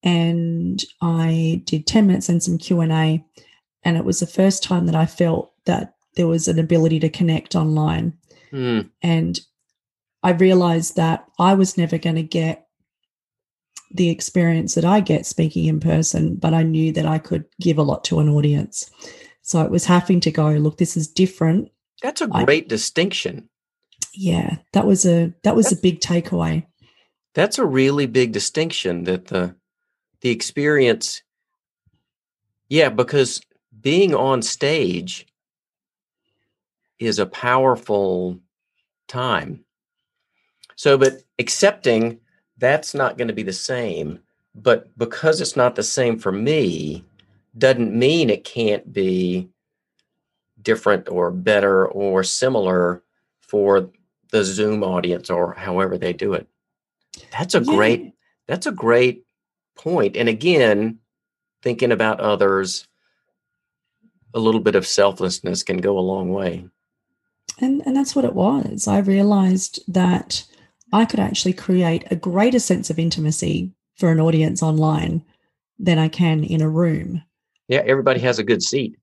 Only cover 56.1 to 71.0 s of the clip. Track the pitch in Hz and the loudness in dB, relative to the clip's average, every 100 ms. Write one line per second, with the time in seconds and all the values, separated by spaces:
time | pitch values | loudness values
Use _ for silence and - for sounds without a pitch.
56.1 | 87 101 90 - _ _ _ _ _ _ | -4 -4 -4 -8 _ _ _ _ _ _
57.1 | - - - 180 - 123 98 107 117 - | -20 -16 -10 -2 -2 0 2 2 2 -4
58.1 | _ _ _ - 156 294 196 113 117 127 | _ _ _ -10 -6 -6 -4 2 4 4
59.1 | 123 _ _ _ _ _ _ - 175 101 | 0 _ _ _ _ _ _ -4 0 0
60.1 | - 117 110 151 170 120 101 110 113 _ | 0 -2 0 0 4 4 2 0 -6 _
61.1 | _ _ _ _ _ - 117 127 110 113 | _ _ _ _ _ -6 -2 0 2 0
62.1 | 107 107 104 98 95 95 - - _ _ | 0 -2 2 2 2 -2 -8 -14 _ _
63.1 | _ _ _ _ _ _ _ _ _ _ | _ _ _ _ _ _ _ _ _ _
64.1 | _ _ 113 110 110 104 95 92 - 101 | _ _ -2 2 2 2 0 0 2 2
65.1 | 95 92 90 - 90 - 92 92 98 92 | 2 -4 -4 -6 -6 -4 -2 0 0 -2
66.1 | 95 92 95 92 87 90 _ _ _ _ | -2 -4 -4 -4 -8 -14 _ _ _ _
67.1 | _ _ _ - - 254 277 277 262 269 | _ _ _ -20 -6 -2 -2 -2 -2 -2
68.1 | 277 247 190 185 277 - 208 208 202 196 | -2 -2 0 0 0 -4 -6 -2 0 2
69.1 | 196 202 202 190 185 - - - 180 180 | 2 2 2 2 2 -2 -12 -4 0 2
70.1 | 180 - - - _ _ _ _ 196 | 0 -4 -10 -10 _ _ _ _ 0